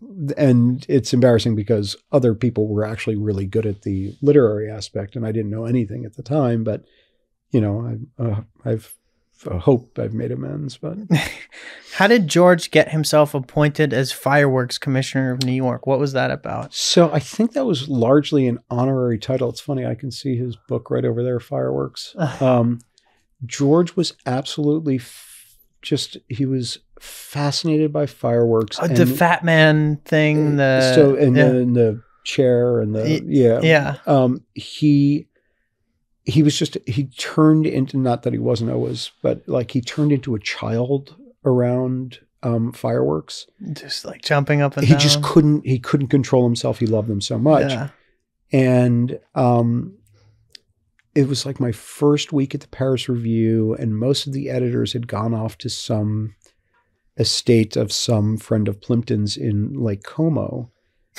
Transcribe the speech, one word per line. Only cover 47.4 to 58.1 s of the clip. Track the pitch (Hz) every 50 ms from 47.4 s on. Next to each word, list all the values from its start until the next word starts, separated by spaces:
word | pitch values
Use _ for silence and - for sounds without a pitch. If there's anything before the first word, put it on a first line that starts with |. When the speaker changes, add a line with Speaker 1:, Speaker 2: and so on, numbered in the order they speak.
Speaker 1:
much. | 120 151 156 139 139 139
Speaker 2:
Yeah. | 131 113 127 135 - _ _ _ _ _ _ _ _ _ _ _
Speaker 1:
And, | - 135 131 127 127 123 123 123 120 120 120 123 - - - _ _
um, | 139 127 123 120 120 117 117 117 120 - 185 196 _ _ _ _ _ _ _ _ _ _ _ - _ _ _ _ _ _ _ _ _ _ _ _
it | 151 139 143
was, | 135 120 -
like, | 139 131 -
my | 131 120
first | 107 - - - - - 147 147 147 143 - -
week | 156 139 139 135 -
at | 139
the | - _
Paris | - - 131 135 131 120 - -
Review, | 123 120 117 113 113 113 113 113 113 113 110 110 - -
and | 127 113 107 107
most | 117 135 139 - -
of | 143
the | 135 135 147 -
editors | 127 127 123 120 120 120 117 - -
had | 120 120 -
gone | 120 107 110 117 117
off | 110 113 110 - -
to | - 117
some | - - - - 113 107 107 107 107 107 107 107 - _ _ _ _ _ _ _ _ _ _ _ _ _ _ _ _ -
estate | 113 - - - - - 117 113 110 107 -
of | 120 113 98
some | - - - -